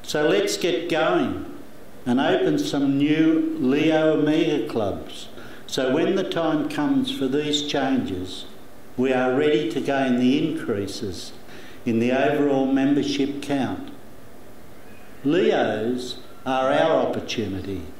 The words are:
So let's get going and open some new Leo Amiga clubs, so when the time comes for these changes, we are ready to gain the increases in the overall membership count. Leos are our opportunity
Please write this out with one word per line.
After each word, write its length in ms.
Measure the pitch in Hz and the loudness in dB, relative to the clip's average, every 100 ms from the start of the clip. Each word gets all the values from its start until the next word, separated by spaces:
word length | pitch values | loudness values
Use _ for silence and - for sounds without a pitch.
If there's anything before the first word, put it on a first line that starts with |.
So 260 | - 151 151 | -2 2 4
let's 260 | 196 403 - | 4 2 0
get 320 | 180 160 165 | 0 -2 0
going 640 | 160 160 175 120 - - - - - - - - | 0 2 2 0 -2 -8 -12 -14 -14 -14 -10 0
and 140 | 123 | 2
open 400 | 151 185 190 147 | 4 2 2 2
some 400 | 147 147 139 139 | 0 0 2 2
new 560 | 143 156 160 160 - - | 4 4 4 4 2 0
Leo 640 | 127 143 160 156 156 143 | 2 4 4 4 4 4
Amiga 480 | 147 156 165 147 - | 4 4 4 2 0
clubs, 640 | 120 101 82 - - - - - - - | -2 -2 -4 -8 -12 -14 -14 -14 -14 -6
so 260 | - 131 | -2 2
when 220 | 127 - 196 | 2 2 2
the 120 | 180 | 0
time 400 | 170 160 151 139 | 0 0 0 -2
comes 480 | - 143 135 123 135 | -2 2 2 0 -2
for 120 | 135 | 0
these 400 | 143 151 143 - | 0 0 -2 -2
changes, 800 | 151 135 131 98 90 92 - - - - - - - | -2 0 0 -2 -6 -8 -10 -12 -14 -14 -14 -12 -2
we 160 | 131 | 2
are 220 | 127 127 127 | 2 2 2
ready 360 | 151 151 170 | 4 2 2
to 80 | 135 | -2
gain 380 | 139 139 131 123 | -2 0 2 4
the 320 | 123 143 160 | 4 4 2
increases 840 | - - 104 101 - 104 90 - - - - - - - | -2 -2 -2 -2 -6 -6 -8 -10 -12 -14 -14 -14 -8 0
in 140 | 113 | 2
the 120 | 120 | 2
overall 540 | 131 143 147 143 135 131 | 2 2 2 2 4 2
membership 760 | 135 139 143 - - 135 - | 4 4 4 2 0 0 -2
count. 480 | - 139 117 92 - - - - - - - - - - - - - - | -2 -2 -2 -4 -8 -12 -14 -14 -14 -14 -14 -14 -14 -14 -14 -14 -14 -4
Leos 920 | 135 170 220 175 117 107 113 127 - - - - | 0 4 4 4 2 0 -2 -2 -4 -10 -12 -10
are 280 | 127 131 131 | -2 0 2
our 340 | 147 160 143 123 | 4 4 4 2
opportunity 800 | - - - 104 95 92 95 80 | -2 -4 -4 -2 -4 -6 -6 -8